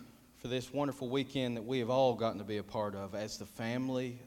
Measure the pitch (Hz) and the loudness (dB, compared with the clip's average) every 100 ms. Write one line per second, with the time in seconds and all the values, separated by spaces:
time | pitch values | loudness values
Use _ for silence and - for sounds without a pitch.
0 | - - - - 120 127 120 135 143 123 | -14 -20 -20 -12 -4 -2 -2 0 0 -2
1 | 123 139 123 135 123 117 110 131 117 127 | -2 0 0 0 0 -2 0 0 4 6
2 | 131 117 113 101 101 107 98 113 104 98 | 6 6 2 0 -2 -4 -2 -2 -2 -2
3 | 98 104 110 - 98 - 113 123 131 127 | -4 -4 -4 -6 -10 -4 -2 0 0 0
4 | 127 120 | -2 -6